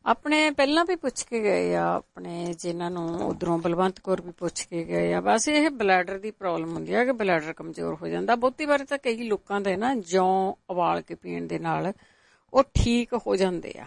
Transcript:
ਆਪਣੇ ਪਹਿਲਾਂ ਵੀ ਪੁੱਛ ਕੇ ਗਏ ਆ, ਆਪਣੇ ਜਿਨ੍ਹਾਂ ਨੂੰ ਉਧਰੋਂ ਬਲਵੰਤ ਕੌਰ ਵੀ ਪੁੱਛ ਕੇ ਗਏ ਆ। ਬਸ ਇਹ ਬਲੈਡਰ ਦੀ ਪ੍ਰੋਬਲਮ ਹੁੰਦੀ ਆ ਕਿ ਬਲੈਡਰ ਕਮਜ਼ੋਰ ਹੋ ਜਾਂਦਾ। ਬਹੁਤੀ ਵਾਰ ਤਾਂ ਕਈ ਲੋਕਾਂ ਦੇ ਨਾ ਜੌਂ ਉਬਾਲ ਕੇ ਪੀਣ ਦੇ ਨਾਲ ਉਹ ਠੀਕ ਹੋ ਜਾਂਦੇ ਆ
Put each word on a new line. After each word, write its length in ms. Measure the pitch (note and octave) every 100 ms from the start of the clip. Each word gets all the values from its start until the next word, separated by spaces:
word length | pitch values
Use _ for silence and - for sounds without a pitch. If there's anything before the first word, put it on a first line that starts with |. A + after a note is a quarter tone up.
| -
ਆਪਣੇ 460 | A#3 D4 D4+ D#4
ਪਹਿਲਾਂ 320 | D4 C#4 D#4 F4
ਵੀ 100 | F4
ਪੁੱਛ 280 | C#4 -
ਕੇ 160 | - A#3
ਗਏ 320 | G#3 F3+ F3 E3+
ਆ, 80 | E3+ F3
ਆਪਣੇ 580 | - - F3+ E3+ F3 E3+
ਜਿਨ੍ਹਾਂ 300 | F3 E3+ F3
ਨੂੰ 160 | F3+ E3 E3+ G3
ਉਧਰੋਂ 300 | F3 F3 E3+
ਬਲਵੰਤ 420 | E3+ E3+ F#3 F#3
ਕੌਰ 220 | - F#3
ਵੀ 100 | F3
ਪੁੱਛ 320 | - F3 - -
ਕੇ 180 | E3+
ਗਏ 300 | E3 E3+ E3+
ਆ। 80 | F3
ਬਸ 260 | F#3+ A3 C4
ਇਹ 220 | D4+ D4+
ਬਲੈਡਰ 480 | C4+ G3+ F#3 F3+ G3
ਦੀ 140 | G#3+
ਪ੍ਰੋਬਲਮ 420 | - F#3+ E3 E3
ਹੁੰਦੀ 200 | E3 D#3+
ਆ 100 | G3+ B3
ਕਿ 60 |
ਬਲੈਡਰ 420 | A#3+ G3+ E3 D#3
ਕਮਜ਼ੋਰ 440 | E3 D#3+ E3 E3 D#3+
ਹੋ 60 | E3
ਜਾਂਦਾ। 280 | E3+ G3 A#3+
ਬਹੁਤੀ 300 | B3+ C4 D4+
ਵਾਰ 180 | C#4+ C#4
ਤਾਂ 120 | C#4
ਕਈ 260 | B3 A3+
ਲੋਕਾਂ 360 | A#3+ G3 _ G3+
ਦੇ 140 | G3 F#3
ਨਾ 180 | A#3+ C4
ਜੌਂ 580 | F3 F#3+ F#3 F#3+ F#3+ - -
ਉਬਾਲ 320 | F3+ E3+ E3+
ਕੇ 140 | E3 E3+
ਪੀਣ 320 | F3+ E3+ E3
ਦੇ 120 | E3
ਨਾਲ 320 | E3 D#3 E3 G#3 _ _ _ _ _
ਉਹ 100 | C4 C4+
ਠੀਕ 400 | - A#3 A#3 A#3 A#3 -
ਹੋ 80 | G3
ਜਾਂਦੇ 380 | F#3+ F3 -
ਆ 60 | -